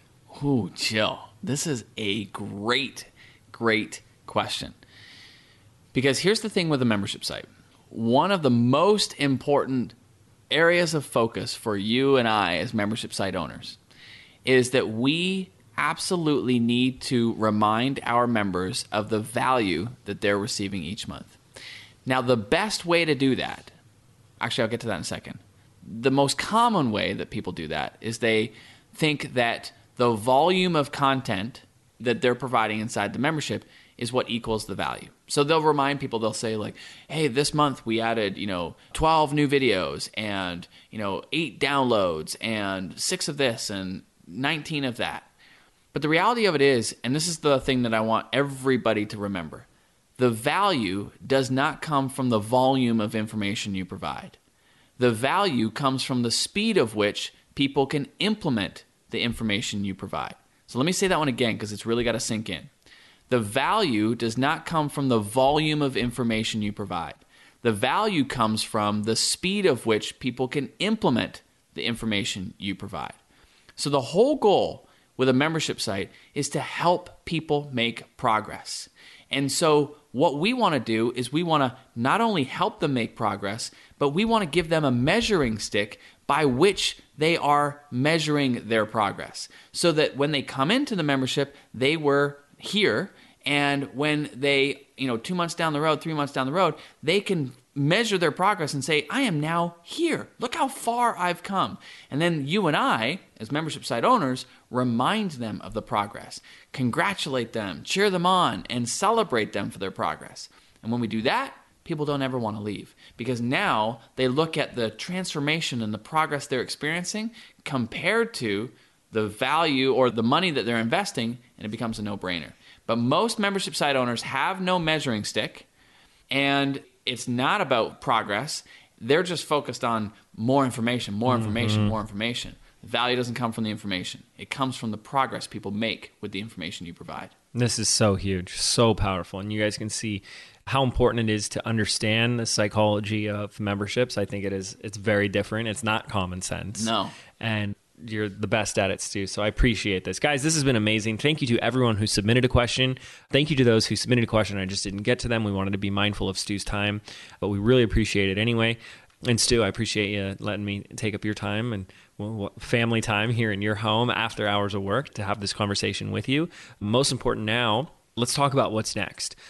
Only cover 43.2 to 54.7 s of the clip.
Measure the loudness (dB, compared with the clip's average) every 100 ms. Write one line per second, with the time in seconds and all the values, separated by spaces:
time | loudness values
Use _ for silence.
43.2 | -4 0 0 -2 -6 -6 -6 -8 -12 _
44.2 | -14 -6 -4 -4 -4 -4 -4 -2 -4 -6
45.2 | -14 _ -20 _ _ _ _ -4 2 2
46.2 | 2 2 2 6 6 4 0 -4 -2 -2
47.2 | -2 0 2 2 2 0 2 2 2 0
48.2 | 0 0 0 0 2 2 2 2 0 -4
49.2 | -6 -6 -8 -14 -20 _ _ _ _ 0
50.2 | 2 2 0 2 2 2 0 -2 -6 -10
51.2 | 0 2 2 2 0 -2 -2 0 0 -2
52.2 | 0 0 2 2 4 4 2 2 0 -2
53.2 | -4 -4 -4 -4 -4 -6 -6 -8 -8 -8
54.2 | -12 -20 _ _ _